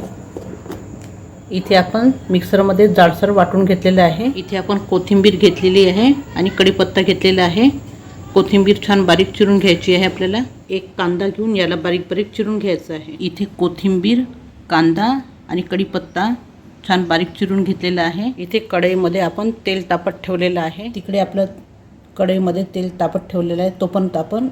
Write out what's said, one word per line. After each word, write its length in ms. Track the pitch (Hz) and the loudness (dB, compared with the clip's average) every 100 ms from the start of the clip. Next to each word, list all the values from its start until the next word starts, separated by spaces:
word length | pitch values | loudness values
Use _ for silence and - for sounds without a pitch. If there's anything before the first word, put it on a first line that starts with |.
| - - - - - - - - - - - - - - - | -6 -14 -16 -16 -16 -16 -16 -16 -16 -18 -18 -18 -20 -20 -8
इथे 240 | 185 185 190 | -6 2 2
आपण 340 | 175 220 247 262 - | 2 2 2 0 0
मिक्सरमध्ये 580 | 185 - 196 196 185 208 | -2 2 2 4 4 4
जाडसर 360 | 190 170 165 202 | 6 4 4 2
वाटून 360 | 202 175 190 190 | 2 2 2 2
घेतलेलं 360 | 185 185 185 | 2 2 4
आहे. 240 | 170 165 247 277 | 4 2 -2 -4
इथे 220 | - 190 | -4 -4
आपण 200 | 185 196 | -2 -4
कोथिंबीर 580 | - 185 - 196 202 185 | 0 -2 2 4 4 6
घेतलेली 540 | 175 175 185 190 185 | 4 4 2 4 4
आहे 220 | 190 254 285 - - | 4 4 2 -2 -4
आणि 140 | 185 | -2
कढीपत्ता 520 | - 190 190 185 196 | 2 2 2 0 0
घेतलेला 420 | 190 190 190 185 | 0 2 2 2
आहे. 260 | 175 180 269 - - - - - - | 2 4 2 2 -6 -16 -18 -18 -2
कोथिंबीर 460 | 196 - 202 196 202 - | 0 4 4 4 2 2
छान 180 | 196 180 | 2 4
बारीक 280 | 170 202 | 4 2
चिरून 260 | - 202 196 | 2 2 4
घ्यायची 360 | 190 175 - 180 | 4 2 2 2
आहे 100 | 190 | 0
आपल्याला. 320 | 185 185 214 254 - - | -2 -4 -2 -6 -10 -8
एक 260 | 190 - - | -8 -6 -4
कांदा 300 | 175 175 196 | -2 -2 -2
घेऊन 280 | 202 220 202 | -4 -2 0
याला 200 | 170 175 | -2 -2
बारीक 260 | 175 180 | -2 -4
बारीक 300 | 175 185 208 | -4 -6 -4
चिरून 260 | - 208 214 | -4 -4 -2
घ्यायचं 340 | 196 160 - | -2 -4 -6
आहे. 220 | 156 156 156 | -12 -12 -8
इथे 260 | 180 - 202 | -8 -6 -8
कोथिंबीर, 800 | - 175 170 196 185 202 240 254 - - - - | -4 -4 -2 -2 0 0 0 -2 -10 -20 -20 -2
कांदा 500 | 160 165 165 220 269 - - - | 2 2 2 0 -2 -6 -18 -8
आणि 120 | 170 | -6
कढीपत्ता 720 | - 185 190 185 - 175 214 240 - - - - - | -4 -4 -4 -6 -6 -4 -4 -4 -10 -20 -20 -10 -2
छान 160 | 185 | 0
बारीक 280 | 170 165 175 | 2 0 -2
चिरून 300 | - 190 196 | -4 -2 0
घेतलेला 380 | 185 185 180 175 | 0 -2 -2 -2
आहे. 300 | 165 170 233 247 | -2 -2 -6 -6
इथे 220 | 175 220 | -6 -6
कढईमध्ये 640 | - 180 180 185 175 190 | -2 0 0 2 0 0
आपण 300 | 170 170 220 226 196 | -2 -2 -4 -4 -4
तेल 240 | 190 175 | -4 -2
तापत 220 | 170 190 180 | -2 -4 -6
ठेवलेलं 360 | - 180 180 175 | -4 -2 0 -2
आहे. 260 | 160 180 226 220 | -4 -6 -12 -12
तिकडे 240 | 185 196 | -4 -2
आपलं 260 | 185 196 196 - - - - - - - | -2 -2 -4 -6 -20 -20 -20 -20 -12 -2
कढईमध्ये 460 | 185 190 185 175 185 185 | 0 2 0 -2 -4 -6
तेल 240 | 180 180 | -6 -2
तापत 200 | 165 180 - | -2 -4 -4
ठेवलेलं 320 | 185 175 170 | -4 -2 -2
आहे. 100 | 185 185 | -2 -2
तोपर्यंत 360 | 180 196 185 165 | -2 -2 -2 -2
आपण 300 | 160 220 254 | -4 -4 -4